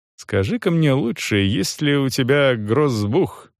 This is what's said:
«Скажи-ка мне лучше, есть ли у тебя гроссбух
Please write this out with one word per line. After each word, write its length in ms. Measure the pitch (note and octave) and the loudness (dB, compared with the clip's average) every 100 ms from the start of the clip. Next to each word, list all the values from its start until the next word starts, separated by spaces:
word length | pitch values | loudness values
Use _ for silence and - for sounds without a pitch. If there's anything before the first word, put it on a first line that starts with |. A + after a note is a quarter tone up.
| _ _ | _ _
«Скажи-ка 500 | - G2 G2 A3+ G3 | -4 -2 0 -2 0
мне 220 | E3+ D#3 | 2 2
лучше, 460 | C3 G#3+ F#3+ - G#2 | 2 -2 -6 -2 0
есть 440 | G2 A2+ D4 - | 0 0 -4 -2
ли 140 | D3 C#3+ | 0 2
у 140 | C3+ | 0
тебя 460 | - B2+ C#3+ C#3 A#2+ | -2 0 2 2 0
гроссбух 960 | G#2 A#2 D3 A2+ G#2 C#3+ F3 - - _ | 0 0 2 0 0 0 0 -4 -20 _